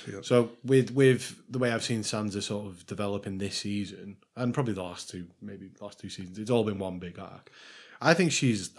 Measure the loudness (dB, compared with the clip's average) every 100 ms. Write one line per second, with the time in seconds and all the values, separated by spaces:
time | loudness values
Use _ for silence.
0 | -10 -8 4 4 4 -2 4 4 4 6
1 | 6 6 0 -12 -6 0 2 2 0 -2
2 | -2 -2 -2 -4 -4 -4 -6 -12 -12 -4
3 | -2 -2 -4 -4 -4 -4 -4 -4 -4 -8
4 | -16 -18 _ -4 -2 0 0 -2 -6 -10
5 | -12 -12 -12 -14 -14 -14 -16 -16 -16 -14
6 | -14 -12 -12 -8 0 2 2 -2 -4 -6
7 | -10 -12 -16 -16 -20 -20 -20 -20 -20 0
8 | 4 6 6 4 2 2 -2